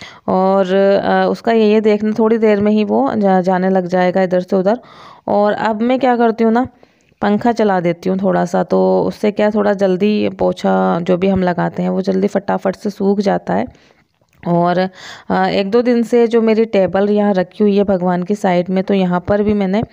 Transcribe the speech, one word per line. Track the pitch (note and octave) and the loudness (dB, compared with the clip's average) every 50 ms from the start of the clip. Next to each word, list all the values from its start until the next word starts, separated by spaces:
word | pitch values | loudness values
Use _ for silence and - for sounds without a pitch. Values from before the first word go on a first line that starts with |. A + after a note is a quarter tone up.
| - - - - - - | -20 -20 -20 -10 -6 -2
और, | F#3+ F#3 F#3+ F#3+ G3 G3 F#3+ F3+ F#3+ | 0 0 2 2 2 2 0 2 2
अ, | G3 G3 G3 G3 F#3+ - - F#3+ F#3+ F#3+ F#3 | 2 2 4 2 2 2 0 0 2 0 0
उसका | F#3+ - - A#3 | -2 -2 -2 0
ये, | A3+ A3+ G#3+ G#3 G#3 | 0 2 2 4 2
ये | A3 | 2
देखना | G#3 A3 G#3 G3+ G#3+ G#3+ G#3+ A#3 | 2 2 2 0 0 -2 0 0
थोड़ी | A3+ A3 A#3 A3+ | 2 2 2 2
देर | A3+ G#3+ G#3 G3+ | 2 2 2 2
में | G#3 G#3 | 2 2
ही | G#3+ G#3+ G#3+ | 2 0 0
वो | G3+ G#3+ A#3 C4 - - | 0 0 0 0 0 0
जा-, | A3 G3+ F#3+ F#3+ F#3 | 0 2 2 2 2
जाने | F3 F#3 F#3 F3+ F#3 F#3+ | 2 0 0 0 0 0
लग | F#3+ F#3+ F3+ F3 | 0 0 0 0
जाएगा | F#3 F#3 F3+ F3+ F3 F#3+ | 0 0 0 0 0 0
इधर | F#3+ F3+ F3+ F3+ | 0 0 0 -2
से | F3+ - G3+ | -2 0 -2
उधर। | F#3+ F3+ G3 A3+ B3+ - - - - - - - - _ - | 0 0 0 -2 -2 -4 -12 -20 -20 -20 -20 -20 -12 _ -2
और | G#3 G3+ G#3 G#3 G3+ | 0 0 2 0 0
अब | - - A3 A3 G#3 | -2 -2 -4 -2 -2
मैं | A#3 A#3+ C4 B3+ | -2 -2 0 0
क्या | C4+ B3+ B3 A3+ | 0 0 2 2
करती | A#3+ A3+ A3 A3+ A3+ | 2 0 0 0 0
हूँ | A3+ A3+ | 0 2
ना, | A#3+ B3+ - - _ _ _ _ _ _ _ _ _ | 0 -2 -4 -6 _ _ _ _ _ _ _ _ _
पंखा | - G3+ G#3 G#3 - A#3+ | -2 0 0 0 0 0
चला | A#3 - A3 G#3 F#3+ F#3 | 0 0 0 0 0 0
देती | E3+ F3 E3+ E3+ - F#3 | 0 -2 -4 -4 -4 -4
हूँ | F#3+ F#3+ | -4 -2
थोड़ा | G3 F#3+ F3+ F3 F3 | -2 0 0 0 -2
सा, | E3+ - F#3 F3+ | -2 -2 -2 -2
तो | - F#3+ F#3+ F#3 F#3 F#3 F#3 - | 0 0 0 2 2 2 0 0
उससे | F#3 F#3 - - G#3 | -2 -4 -2 -4 -2
क्या | G3+ - G#3 G#3+ | -2 0 0 0
थोड़ा | G#3 G#3+ G3+ G#3 G#3 | 0 0 0 0 0
जल्दी | F#3+ G3+ F#3+ F#3 F3+ G3+ G#3+ G#3+ G#3 G#3 G3+ | 0 0 0 0 0 0 0 0 0 -2 -4
पोछा | F#3+ F#3+ F#3 F3+ F3+ - - F#3+ F#3+ F#3+ F#3 F#3 F#3 F3 | -4 -2 -2 -2 -2 -2 -2 0 0 0 0 0 -2 -2
जो | F3 F3+ F#3 E3+ | -2 -2 -2 0
भी | F#3+ G3 | 0 0
हम | F#3+ F#3 F#3 | 0 0 0
लगाते | F3+ E3+ F3 E3+ E3+ - - F3+ | -2 -2 -2 -4 -4 -4 -4 -4
हैं | F3+ | -4
वो | F#3 F#3+ | -4 -2
जल्दी | F#3+ G3 F#3+ F#3+ G3 G3+ | -2 -2 -2 0 -2 -2
फटाफट | - G3+ - - F#3 F#3 - G3 F#3 | -2 -4 -4 -4 -4 -2 -2 -4 -6
से | - - G#3 | -4 -6 -8
सूख | G3 - G3 G3 G3+ G#3 | -6 -2 -2 0 0 0
जाता | G3 F#3+ F3+ F3 - - F3 | 0 -2 -2 -2 -2 -4 -4
है। | G3 A#3 B3 - _ _ _ _ _ _ _ _ _ _ _ _ _ - E3+ | -4 -4 -6 -10 _ _ _ _ _ _ _ _ _ _ _ _ _ -4 -2
और, | F3 E3+ F3 F3 F3+ F3+ F#3 F#3+ F#3+ - - - - - - - | 0 2 2 2 0 0 -2 -2 -6 -10 -20 -20 -20 -16 -8 -4
अ, | F#3 F#3 F#3 F#3+ | -2 -2 0 0
एक | - G3 G3+ G3 | 0 -2 -2 0
दो | G#3 A#3+ | 0 0
दिन | A#3 B3 A#3+ A#3 A3+ | 2 2 0 0 0
से | A3 B3 A#3+ A#3 A3+ | 2 2 2 2 2
जो | A#3 A#3 | 2 2
मेरी | A3 A3 A3 A3 A3+ | 2 2 2 2 0
टेबल | A3 - G3 F#3 F3 E3+ G3 G3+ G3+ | 0 2 0 0 0 0 0 0 0
यहाँ | G#3 G#3 G#3 G#3 G3+ | 0 2 2 2 0
रखी | F#3 F3+ F3+ - - G#3+ | 0 -2 -4 -2 0 0
हुई | G#3 G3 G3+ | 2 2 2
है | G3+ | 2
भगवान | G3 G3 F3+ F3 F#3 F3+ F3 F3+ | 0 0 0 0 0 -2 -2 -2
की | - G#3 | -4 -4
साइड | - - F#3+ F3+ F3 F3+ F#3 | -2 0 0 0 0 0 0
में, | F#3 F#3+ F#3 | -2 -2 -2
तो | - G3+ | 0 0
यहाँ | F#3+ F#3 F3+ F3+ F3+ | 0 0 0 0 -2
पर | - - G#3 G#3 G#3 | -2 -2 -2 0 0
भी | G#3 G#3 | 0 0
मैंने | G3+ G3 F3+ F#3+ A3 A#3 - | 0 0 0 0 -2 -2 -4